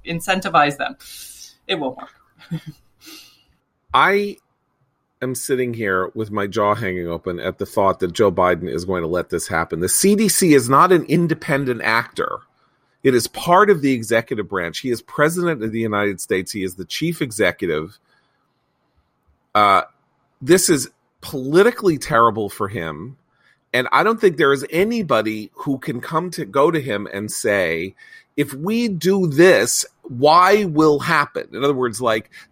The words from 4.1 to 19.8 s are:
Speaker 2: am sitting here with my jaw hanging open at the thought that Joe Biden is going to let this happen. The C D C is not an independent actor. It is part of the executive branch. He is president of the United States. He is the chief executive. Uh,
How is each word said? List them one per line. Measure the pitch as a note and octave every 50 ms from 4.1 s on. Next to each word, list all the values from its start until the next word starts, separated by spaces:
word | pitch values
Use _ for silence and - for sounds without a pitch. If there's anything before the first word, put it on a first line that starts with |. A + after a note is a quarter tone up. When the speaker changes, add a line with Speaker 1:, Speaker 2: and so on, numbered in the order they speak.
| G3 G3+ G#3 G3+ - - _ _ _ _ _ _ _ _ _ _ _ _ _ _ _ -
Speaker 2:
am | B2 B2+ B2+
sitting | B2 - - C#3 B2+ B2+ B2 A#2
here | A2+ A2 G2 F#2+ F#2 F#2 - -
with | A2 A2 G2+
my | G#2 G#2 G2+ G2
jaw | F#2 A2 G#2 G#2 G#2
hanging | G#2+ A2+ F#2 F#2 F2+ F2 E2+
open | E2+ E2 - F#2 F2 F2
at | - F#2+ F#2 -
the | G2+
thought | - - A2 G2 F#2+ F2+ -
that | F#2 F2
Joe | E2 - G#2+ G2+
Biden | E2+ F#2 F2+ F2+ F2+ E2 F2+ E2+
is | A#1+ E2 F2
going | F#2 F#2 F2+ E2
to | D#2+
let | F2 F2 E2 -
this | - E2 - -
happen. | G2+ D#2+ E2 - - D#2+
The | F2+ F#2
C | - - - G3 G#3
D | G3+ A3+ F#3+
C | - - F#3+ E3+ D3
is | C3+ A#2 A#2+
not | C#3 C#3+ E3+ F#3
an | F#3 E3 -
independent | - D3 E3+ E3+ D#3 D#3+ - - - D3+ C3+ C#3+ B2+ B2 A2+
actor. | - A2 A2 A#2 A#2 - - - - - - - - _ _ _ _ _ _ _ _ _ _ _ -
It | C3+ B2+
is | A#2+ A2+ -
part | - - - F3 F3 F#3 G#3 G3+
of | G3+ D#3
the | C#3 C#3 C3
executive | A#2 A2+ G#2 A#2 A2+ A2+ - B2+ G#2+ G2+ E2+
branch. | G2+ F#2 F2 E2+ E2 -
He | - B2+
is | A#2+ A2
president | - - - - D3 D#3 E3+ F3+ F3 E3+ D#3+ A#2+ A2
of | A2
the | G#2+ A2+
United | A2+ A2 G#2 G2+ G#2 G2+ G2 F2
States. | - - G#2 F#2 F#2 -
He | - G#2 F#2+
is | F#2 -
the | - F2+
chief | - - - D3+ E3+ E3+ -
executive. | D3+ B2+ G#2 A2 G#2 F2 - - G2+ F2 D#2 D2+ D#2 F#2+ - _ _ _ _ _ _ _ _ _ _ _ _ _ _ _ _ _ _ _ _ _ _ _ _ _ _ _ _ _ _ _ -
Uh, | G#2+ G#2 G2+ G2 F2+